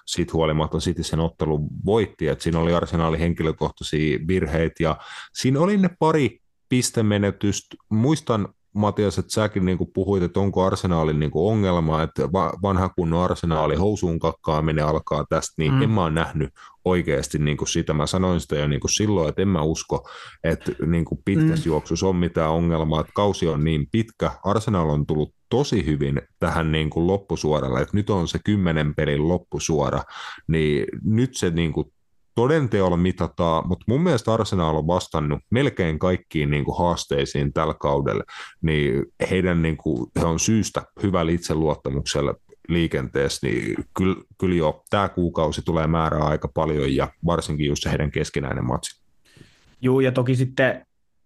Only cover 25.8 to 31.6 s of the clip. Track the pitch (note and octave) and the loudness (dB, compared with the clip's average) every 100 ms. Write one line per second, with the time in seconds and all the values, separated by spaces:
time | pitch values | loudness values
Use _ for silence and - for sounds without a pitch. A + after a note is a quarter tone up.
25.8 | D2+ D2 C#2 C#2 - - E2+ D#2+ D#2+ D#2 | 0 0 0 -4 -6 -4 -2 0 0 0
26.8 | D#2 E2 E2+ G2+ - D#2+ D#2 D2+ C2 B1 | 0 0 0 0 -2 -4 0 0 0 -2
27.8 | C#2 G2+ G#2 G2+ E2 E2 - G#2 F2+ D#2 | 0 -2 0 0 0 -2 0 0 2 0
28.8 | D2+ D2 D2+ D2 D#2 F2+ - D2 - D#2 | 0 0 0 0 0 0 -4 -8 -2 0
29.8 | C2+ C#2+ - - - - - D#2+ D2+ D2 | 0 -2 -6 -12 -16 -10 -2 0 2 0
30.8 | - - F2 A2 B2+ - F#2 E2 | -2 -6 -2 0 0 0 -2 0